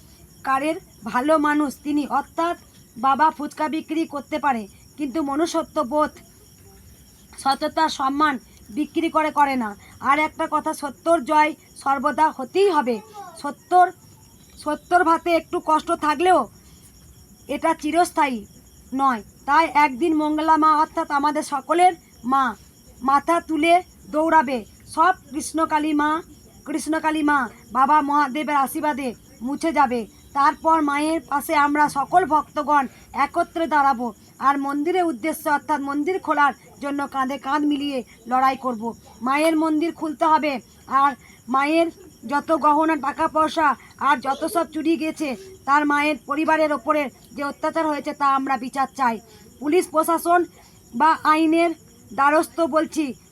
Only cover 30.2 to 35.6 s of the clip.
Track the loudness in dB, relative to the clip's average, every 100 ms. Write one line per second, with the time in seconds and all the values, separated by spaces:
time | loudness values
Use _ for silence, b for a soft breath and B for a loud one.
30.2 | -8 0 0 2 0 2 2 0 -2 -2
31.2 | -4 -6 -2 0 2 2 0 0 0 2
32.2 | 2 0 0 -6 0 0 0 B B -4
33.2 | -2 0 -2 -4 0 2 2 0 -4 -10
34.2 | B B 0 0 -2 -2 0 0 0 -2
35.2 | -6 -4 -2 -2